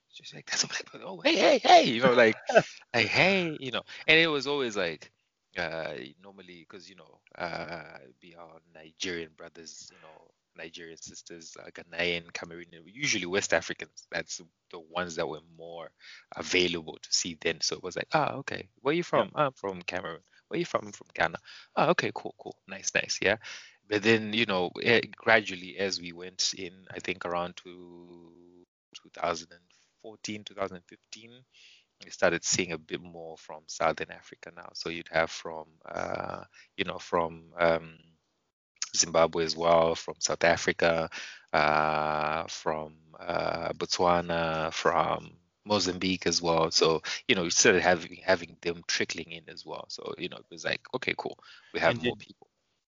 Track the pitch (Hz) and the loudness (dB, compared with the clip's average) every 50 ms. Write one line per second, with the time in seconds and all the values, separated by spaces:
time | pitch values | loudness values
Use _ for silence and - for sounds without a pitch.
0 | _ _ _ - - - - - - - - - - 147 - - - - - - | _ _ _ -20 -20 -18 -18 -16 -10 -6 -2 -2 -2 -2 -4 -8 -8 -10 -14 -14
1 | 110 156 190 175 175 277 330 294 - - 302 240 - 262 359 339 302 190 120 113 | -12 -12 -12 0 2 2 4 6 6 6 6 6 8 10 10 10 10 8 2 4
2 | 123 131 120 123 120 - 110 - - - 247 226 - - - - - _ - 120 | 6 6 8 10 8 8 6 2 -4 4 4 4 4 4 -8 -20 -16 _ 2 2
3 | 107 101 - - 151 185 196 190 175 165 151 - 135 131 113 101 - - - - | 2 4 4 4 6 6 4 2 0 -2 -4 -6 -8 -6 -6 -6 -6 -8 -16 -8
4 | - - 156 160 165 165 151 143 123 139 147 143 131 120 104 101 92 85 80 76 | 4 6 8 8 8 6 2 0 0 -2 -2 0 -2 -2 0 0 0 0 -2 -6
5 | - - _ _ _ _ _ _ _ _ _ 95 87 80 80 82 78 - 78 64 | -12 -20 _ _ _ _ _ _ _ _ _ -4 -4 -4 -2 -4 -6 -6 -6 -8
6 | 62 67 73 82 92 101 98 98 92 90 90 85 80 _ - 98 82 - 98 90 | -12 -14 -16 _ -20 -20 -20 -20 -20 -20 -20 -20 -20 _ -20 -20 -18 -20 -20 -20
7 | 78 62 - _ _ _ _ - 90 85 80 82 85 165 - 85 78 - 82 - | -20 -20 -20 _ _ _ _ -8 -8 -6 -6 -8 -8 -8 -10 -12 -12 -16 -18 -20
8 | - 127 123 123 - 180 - - - 160 160 80 82 85 82 80 78 80 80 _ | -20 -20 -20 _ -20 -20 -20 -20 -20 -20 -20 -20 _ _ _ -20 -20 -20 _ _
9 | - 95 87 85 82 78 78 78 85 82 78 82 82 80 - - - - 90 85 | -6 -6 -6 -6 -8 -10 _ _ -20 -18 _ -18 -20 -18 -18 -18 -20 -20 -20 -20
10 | 82 80 80 80 82 85 _ _ _ _ _ 82 82 85 82 85 85 82 80 78 | -20 -20 -20 -20 -20 _ _ _ _ _ _ -16 -16 -14 -14 -16 -16 -16 -16 -16
11 | - - 82 - - - 85 85 82 - - - - 87 _ - 82 85 85 82 | -18 -18 -18 -18 -18 -16 -16 -16 -16 -18 -18 -18 -18 -16 _ -18 -18 _ -6 -2
12 | 87 87 87 85 85 85 _ - 92 85 85 85 87 85 87 82 82 85 101 127 | -2 0 0 -2 -4 -8 _ -12 -10 -10 -12 -14 -16 _ -20 -20 -20 -20 -10 -4
13 | 147 135 117 104 90 85 90 101 98 - - 82 82 - 92 _ - - _ - | -2 0 0 0 0 0 0 0 2 2 2 2 2 0 -8 _ -10 -16 _ -20
14 | - _ - 85 82 - - - 90 82 _ _ _ _ - 87 80 78 82 87 | -20 _ -8 -8 -8 -8 -12 -14 -14 _ _ _ _ _ -16 -16 -16 _ -6 -6
15 | 90 90 80 85 85 69 78 76 80 85 82 82 82 85 85 85 80 - _ _ | -6 -4 -4 -4 -4 -4 -6 -10 -14 -20 -20 -18 -16 -16 -14 -14 -16 -16 _ _
16 | - - - - _ _ - - 85 - - 92 90 87 85 85 80 78 71 - | -20 -20 -20 -20 _ _ -12 -10 -6 0 2 2 4 2 0 -4 -6 -8 -14 -14
17 | - - - - - 90 82 78 - 85 80 78 - - - - - 90 - - | -6 -2 -2 -2 -2 -4 -8 -2 -2 -2 -2 0 -2 -4 -4 -4 -8 -8 -8 -8
18 | - _ - 156 143 143 - 127 139 - - 95 - - _ _ _ 135 156 175 | -8 _ 2 2 2 2 -2 -6 -6 -8 -8 -8 -10 -14 _ _ _ 0 0 0
19 | 170 - - 139 107 92 - - 151 139 123 - - 98 95 87 87 - 87 90 | -2 2 2 2 2 2 0 -2 -2 -2 -2 -4 -8 -6 -6 -6 -8 -6 -6 -6
20 | 95 82 82 80 _ _ _ _ _ _ - 165 175 - - 110 - 104 - - | -6 -8 -12 -12 _ _ _ _ _ _ -4 -4 -4 -2 -2 -4 -4 -4 -16 -18
21 | - _ _ - 85 82 82 - _ - - - - _ _ 240 156 143 180 - | -20 _ _ 0 0 0 0 -8 _ -14 -20 -20 -20 _ _ 2 4 4 4 2
22 | - 107 - - - - - _ - - - _ _ - 95 98 - - - - | 2 -2 -4 -6 -10 -10 -14 _ -16 -16 -16 _ _ -16 -16 -8 -8 -2 -2 -2
23 | - - - - - 92 107 - - - - - - - _ _ _ _ 104 107 | -2 -2 -4 0 2 2 2 2 -2 -14 -16 -16 -18 -20 _ _ _ _ -2 2
24 | 98 110 113 110 110 107 104 113 117 107 117 - 90 - - - - - 120 110 | 4 4 4 4 2 0 0 0 0 2 2 0 0 -2 -4 -2 2 4 4 4
25 | - 107 - _ - 117 113 113 104 95 95 90 90 90 - 90 98 95 90 87 | 2 0 -10 _ 2 4 4 4 4 0 -8 -10 -10 -14 -6 -4 -2 -2 -2 -4
26 | 87 87 85 85 90 92 92 - - - - - 95 87 92 95 92 - - 90 | -8 -12 -12 -12 -14 -14 -6 -4 -2 -2 -2 -6 -10 -12 -12 -16 -20 -14 -14 -10
27 | 87 - 90 90 - 90 87 87 87 90 90 - - 90 87 90 90 87 87 87 | -6 -6 -6 -6 -4 -4 -2 -2 -4 -4 -8 -14 -18 -18 -18 -18 -18 -20 -20 -20
28 | 87 87 87 87 85 82 85 87 87 87 87 87 90 _ _ _ _ _ _ - | -20 -20 -20 -20 -20 -20 -20 -20 -20 -20 -20 -20 -20 _ _ _ _ _ _ -20
29 | _ - _ 85 80 82 85 82 82 _ 87 87 _ _ _ _ _ _ _ _ | _ -20 _ -6 -4 -4 -4 -4 -6 _ -20 -20 _ _ _ _ _ _ _ _
30 | _ 110 107 104 - - 107 107 104 - 101 101 98 95 92 90 87 _ 107 _ | _ -20 -20 -14 -10 -10 -10 -10 -12 -14 -6 -6 -6 -6 -6 -12 _ _ -20 _
31 | _ _ - 107 110 117 120 127 131 _ _ - - - - _ _ _ _ _ | _ _ -20 -20 -20 -20 -20 -20 _ _ _ -20 -20 -20 -20 _ _ _ _ _
32 | - 85 - - - 90 85 82 - - - - 92 87 82 80 78 - 90 85 | -18 -18 -4 2 2 2 2 2 0 0 0 0 0 -2 -4 -10 -8 -10 -10 -10
33 | 87 90 82 85 82 80 80 - - - 80 78 80 - - - 82 80 80 - | -10 -14 -16 -16 -14 -14 -16 -18 -16 -18 -18 -18 _ -16 -4 0 0 0 2 0
34 | - - 87 87 - - - _ - 87 85 85 87 - _ - - 85 85 85 | -6 -10 -10 -20 -20 -20 -20 _ -20 -20 _ -18 -20 -18 _ -10 -10 -8 -8 -8
35 | 80 - 82 80 82 82 - - - 85 82 80 78 80 78 80 _ - 82 87 | -10 -2 0 0 0 0 -2 -10 -10 -10 -10 -10 -14 _ _ _ _ -10 -6 -6
36 | - 90 - - - - - 50 - _ _ - - _ _ - 98 85 85 90 | -4 -4 -4 -6 -6 -8 -8 -12 -12 _ _ -20 -20 _ _ -6 -6 -6 -6 -10
37 | - - - 87 85 82 82 82 82 82 80 87 87 82 82 82 82 80 80 - | -8 0 0 0 0 0 -4 -10 -18 -18 -2 2 4 4 4 2 -2 -8 -20 -20
38 | - _ _ _ _ _ _ _ _ _ _ _ _ _ _ _ - - - - | -20 _ _ _ _ _ _ _ _ _ _ _ _ _ _ _ -12 -6 -2 -2
39 | - 85 80 82 82 82 82 87 82 80 78 80 85 85 85 82 82 82 82 - | -2 2 4 4 4 4 4 0 -2 -2 -2 0 4 6 6 6 6 4 2 -2
40 | - - 78 _ - - 78 - - 85 85 85 - 98 85 - 90 85 82 82 | -6 -12 -10 _ -4 -4 -2 2 4 4 4 4 2 -2 0 2 2 2 2 2
41 | 80 80 - - - - - - _ _ - 80 76 76 76 76 76 78 78 78 | 0 -4 -6 -12 -14 -14 -16 -20 _ _ 2 2 4 4 4 4 2 2 2 0
42 | 76 76 76 76 76 76 78 80 82 82 - - - 85 80 78 80 78 78 80 | 0 0 0 0 0 -2 -2 -4 -4 -6 -10 -6 -4 -4 -4 -4 -6 -10 -14 _
43 | 80 80 80 92 92 90 87 82 80 80 82 82 85 82 - - - - - - | _ _ -20 -16 -8 -4 -2 -2 -2 -2 -2 -2 -4 -6 -4 -4 -4 -4 0 2
44 | 92 87 87 87 85 85 85 82 82 82 80 80 78 80 80 - - 87 85 80 | 4 4 4 4 2 0 -2 0 0 0 0 -2 -2 -2 -4 2 2 4 4 4
45 | 78 80 80 80 - - - _ _ _ _ _ _ 101 104 101 87 92 87 90 | 2 2 0 -4 -6 -12 -20 _ _ _ _ _ _ 0 0 2 2 0 -2 0
46 | 92 92 95 90 - 87 85 - 85 85 82 82 80 82 - - 85 80 80 76 | 0 0 0 0 0 0 0 2 2 2 4 4 2 4 4 4 4 6 4 2
47 | - - - - - - 127 95 87 85 - - - 127 98 87 80 87 92 85 | 0 -6 -8 -8 0 0 0 2 2 0 2 6 6 8 6 6 6 4 4 4
48 | 78 - - 85 - - 95 87 85 82 82 _ - 85 85 87 85 - - - | 0 -10 -14 -8 0 2 2 2 0 -12 -16 _ -6 -6 -6 -6 -6 -4 -2 -2
49 | 110 - - 85 80 82 82 82 80 80 80 - - 78 78 - - _ - - | -2 -4 -4 -10 -10 -12 -14 -18 -16 -18 -18 -18 -14 -12 -12 -12 -12 _ -14 -12
50 | - - - - - 90 - - - _ 85 82 78 78 - - _ - - - | -10 -10 -10 -8 -8 -10 -10 -12 -16 _ -18 -8 -4 -4 -4 -4 _ -8 -8 -6
51 | - - - - - - - _ - - - - _ _ - - - 165 127 117 | -2 -2 -4 -4 -4 -8 -10 _ -18 -20 -20 -20 _ _ -4 2 2 2 2 2
52 | 117 123 - 104 - - - _ - _ _ _ _ _ _ _ _ _ | -2 -4 -4 -4 -14 -20 -20 _ -20 _ _ _ _ _ _ _ _ _